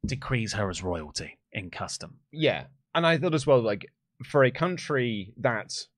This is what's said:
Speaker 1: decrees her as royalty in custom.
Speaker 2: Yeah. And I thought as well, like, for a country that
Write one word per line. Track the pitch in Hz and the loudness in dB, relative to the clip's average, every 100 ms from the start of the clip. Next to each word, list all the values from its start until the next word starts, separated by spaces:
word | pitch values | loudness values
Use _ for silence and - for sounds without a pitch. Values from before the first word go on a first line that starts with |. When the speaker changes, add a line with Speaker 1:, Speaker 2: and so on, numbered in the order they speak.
| 101 | -4
Speaker 1:
decrees | 131 - 127 110 | -6 -2 -2 -2
her | 104 101 | -2 -2
as | 85 | -2
royalty | 90 87 76 - 80 - _ | -4 -4 -6 -10 -12 -16 _
in | - 90 | -10 -10
custom. | - 90 - 85 - _ | -10 -8 -8 -12 -16 _
Speaker 2:
Yeah. | 151 151 85 67 _ _ | 0 0 0 -6 _ _
And | 165 165 | 0 2
I | 165 | 2
thought | 180 | 2
as | 156 139 | 0 4
well, | 135 | 4
like, | 113 104 - _ _ _ | 4 -2 -6 _ _ _
for | - 147 | 0 4
a | 127 | 4
country | 131 170 175 - 139 120 107 95 123 | 4 -2 -2 -2 0 0 -2 -6 -2
that | 123 113 - - - | -2 -2 -6 -12 -12